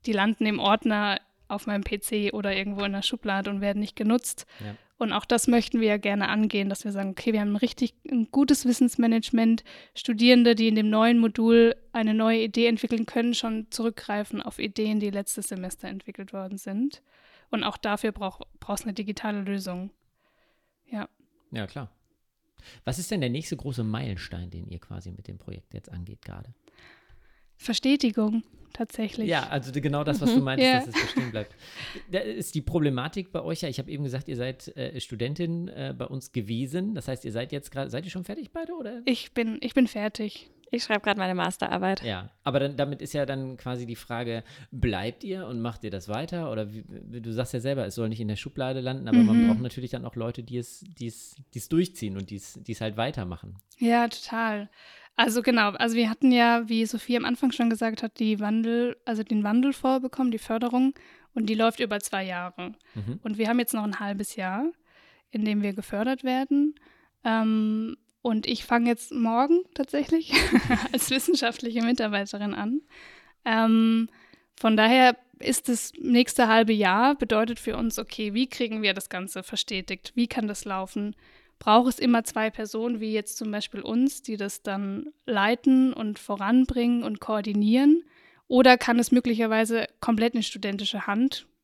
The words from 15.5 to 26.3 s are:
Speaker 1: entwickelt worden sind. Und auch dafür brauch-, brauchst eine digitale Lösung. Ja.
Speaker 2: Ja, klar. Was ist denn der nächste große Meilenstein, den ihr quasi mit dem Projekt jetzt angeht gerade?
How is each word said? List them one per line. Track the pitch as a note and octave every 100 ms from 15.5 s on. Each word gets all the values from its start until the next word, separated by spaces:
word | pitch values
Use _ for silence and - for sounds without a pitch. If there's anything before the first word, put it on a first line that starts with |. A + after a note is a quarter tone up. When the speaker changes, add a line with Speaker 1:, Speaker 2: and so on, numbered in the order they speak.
| F#3+ F#3 - F#3
Speaker 1:
entwickelt | G3 - G3 G3
worden | G3 F#3+ G3
sind. | - G3 C#4 - _ _ _ _ _
Und | A3
auch | G#3 -
dafür | G#3+ G#3 A3
brauch-, | G#3 G3 - - -
brauchst | - G3+
eine | A3+
digitale | G3 G3+ G3+ A3 G#3
Lösung. | G3 G3+ F#3+ F3+ F#3+ _ _ _ _ _ _ _ _ _ _
Ja. | G#3+ - _ _ _ _
Speaker 2:
Ja, | A#2+ G2+
klar. | C#3+ A#2+ _ _ _ _ _ _ _ - -
Was | - C3
ist | F3
denn | G#3
der | B2
nächste | C3 D#3+ D#3
große | C#3+ A#2+ A2
Meilenstein, | A2 C3 F#2 - F2 F2+
den | F2 -
ihr | F2
quasi | - G2 F#2
mit | F#2 G2
dem | F#2+
Projekt | - F#2+ _
jetzt | G2+ -
angeht | F2+ F2 G#2
gerade? | -